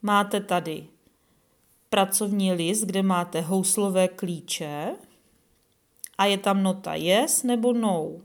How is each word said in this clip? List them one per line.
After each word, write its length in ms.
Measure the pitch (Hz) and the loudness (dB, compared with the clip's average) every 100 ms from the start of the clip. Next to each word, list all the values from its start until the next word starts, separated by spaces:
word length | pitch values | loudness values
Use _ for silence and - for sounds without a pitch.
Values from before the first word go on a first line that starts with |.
Máte 400 | 208 202 202 208 | 4 2 2 -2
tady 460 | 196 180 170 151 156 _ _ _ _ _ _ _ _ _ _ | 0 -2 -2 -10 -12 _ _ _ _ _ _ _ _ _ _
pracovní 640 | 208 190 - 214 202 190 | 0 2 0 0 2 2
list, 280 | 180 165 214 | 2 0 0
kde 220 | 214 190 | 0 0
máte 380 | 190 180 175 165 | 2 2 0 -4
houslové 640 | 165 190 190 - 202 185 185 | -2 0 0 0 0 2 2
klíče 880 | 185 185 170 - - 156 147 165 381 - _ _ _ _ _ _ _ _ _ - _ | 0 -6 -6 -8 -8 -6 -6 -6 -8 -14 _ _ _ _ _ _ _ _ _ -20 _
a 80 | 196 | 0
je 120 | 196 | 2
tam 260 | 196 196 | 2 2
nota 320 | 190 185 180 156 | 2 0 -4 -4
yes 480 | 160 196 302 - | 2 2 2 0
nebo 300 | 247 240 233 | 0 0 2
no. 380 | 233 220 180 160 160 | 0 0 0 -4 -8